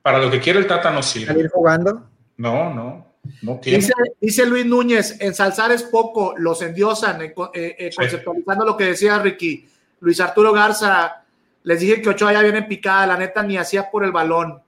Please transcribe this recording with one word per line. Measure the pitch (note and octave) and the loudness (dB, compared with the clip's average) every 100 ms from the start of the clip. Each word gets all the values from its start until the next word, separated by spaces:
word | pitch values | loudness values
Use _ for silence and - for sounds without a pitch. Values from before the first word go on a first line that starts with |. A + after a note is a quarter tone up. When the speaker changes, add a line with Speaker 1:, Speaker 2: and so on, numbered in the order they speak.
Speaker 1:
Para | D3 C3 | 2 2
lo | C3 | 2
que | B2 | 0
quiere | C#3+ F#3 | 2 2
el | F#3+ | 2
Tata | F3 E3+ | 2 0
no | D3 | -2
sirve. | C3 A2+ A2 | -4 -6 -2
Speaker 2:
¿Salir | D#3 D#3+ | 0 0
jugando? | F3+ E3 D#3+ F3+ A3 - _ _ _ | 2 2 2 0 -4 -10 _ _ _
Speaker 1:
No, | A#2 B2 E3+ | -4 -2 -4
no, | C3 A#2+ E3 - _ - - | -6 -10 -14 -20 _ -20 -14
no | G#2+ B2 | -10 -8
tiene. | - G3+ | 0 2
Speaker 3:
Dice, | G3+ B3 A#3+ - | 2 0 0 0
dice | G#3+ G#3 B3 | -2 2 2
Luis | B3 | 2
Núñez: | A#3+ A#3+ A#3+ A3+ G#3 - | 2 2 4 2 0 -4
ensalzar | G3+ F#3 G3 F#3+ A3 | -6 0 0 2 0
es | A#3+ | 0
poco, | A#3+ A3+ A3+ A3+ F#3+ E3+ | 0 0 0 0 -2 -2
los | E3 E3 | -2 -2
endiosan, | F3 E3 G#3 G#3+ G#3+ E3 | -4 0 0 0 -2 -4
en | D#3+ | -10
co-, | D#3+ F3+ | -10 -10
eh, | F3+ E3+ - | -8 -10 -8
eh, | F3 | -10
Speaker 1:
Sí. | F3+ | -4
Speaker 3:
conceptualizando | F3+ E3+ F3+ E3+ B3+ G3 | -4 -4 -8 -8 -6 -4
lo | A3 G#3+ | -2 0
que | |
decía | F#3+ F3 G3+ G#3 | -2 0 2 2
Ricky. | G3 F#3+ E3+ C#3 _ _ _ _ | 0 -2 -6 -6 _ _ _ _
Luis | E3+ F3 | 0 0
Arturo | F3+ G#3+ G#3+ | 0 4 4
Garza, | G#3 G#3+ G#3+ G#3+ F#3+ E3 - _ _ _ _ | 6 4 2 2 2 0 -4 _ _ _ _
les | - E3+ | -2 0
dije | F#3 A3 | 2 2
que | G#3+ | 2
Ochoa | G3 G#3 | 2 2
ya | G#3 | 4
viene | G#3+ G#3+ | 2 2
en | G#3+ | -4
picada, | G3+ G3 F#3+ F#3+ | -6 0 2 2
la | F3+ | 0
neta | F#3 G#3+ | -2 -4
ni | G#3 F#3+ | -4 -4
hacía | E3+ G3 G3 | -2 -2 -2
por | G#3+ | -2
el | G3 | -2
balón. | E3+ D#3+ E3 E3+ D3 | 0 0 0 -2 -8